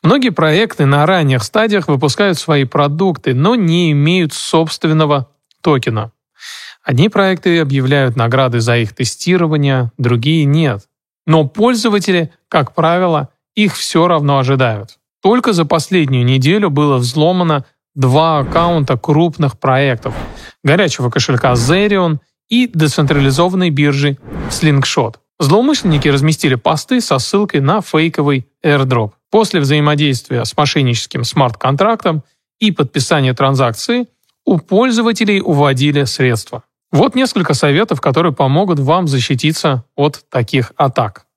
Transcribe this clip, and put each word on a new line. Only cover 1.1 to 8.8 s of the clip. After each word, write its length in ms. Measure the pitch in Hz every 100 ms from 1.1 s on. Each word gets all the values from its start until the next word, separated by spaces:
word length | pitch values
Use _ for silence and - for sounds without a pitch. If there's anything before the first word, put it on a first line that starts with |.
| 185 147 131
стадиях 460 | - 214 220 208 170
выпускают 500 | 139 143 - 202 165
свои 240 | - 147
продукты, 720 | 131 147 143 147 190 156 -
но 220 | 127 170 247
не 340 | 175 165 175
имеют 420 | 143 147 185 160
собственного 960 | - - 165 160 - 165 156 156 143 127 _ _ _
токена. 520 | 156 143 123 110 113 _ _ _ - - - -
Одни 240 | - 123 202
проекты 500 | 202 196 185 185 170
объявляют 560 | 147 135 131 143 131
награды 460 | 117 117 131 131 120
за 160 | 113
их 180 | 120